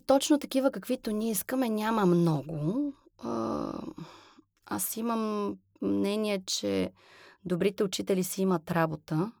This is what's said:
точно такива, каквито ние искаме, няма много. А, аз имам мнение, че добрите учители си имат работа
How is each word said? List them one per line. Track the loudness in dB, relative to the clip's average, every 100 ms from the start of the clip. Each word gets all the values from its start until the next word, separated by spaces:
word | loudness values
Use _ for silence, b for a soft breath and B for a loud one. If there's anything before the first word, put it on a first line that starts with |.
| 4
точно | 4 6 2
такива, | 2 0 2
каквито | 0 -4 -4 -2
ние | -2 -2
искаме, | -2 -2 0 0
няма | 0 0 2 6
много. | 6 6 2 -2 -4 -2 -2 -4 -6 _ _
А, | -8 -4 -4 -4 -6 -8 -10 -12 -16 B B B B _ -10
аз | -6 -6 -6
имам | -4 -2 -2 -4 -4 -6 _ -6
мнение, | -2 0 0 0 -2 -2 -4
че | -4 -2 0 -2 -6 b b b b
добрите | -4 0 0 0
учители | -2 -2 -2 0
си | -2 0
имат | 0 0 0
работа | 0 0 -2 -4 -2 -2 -6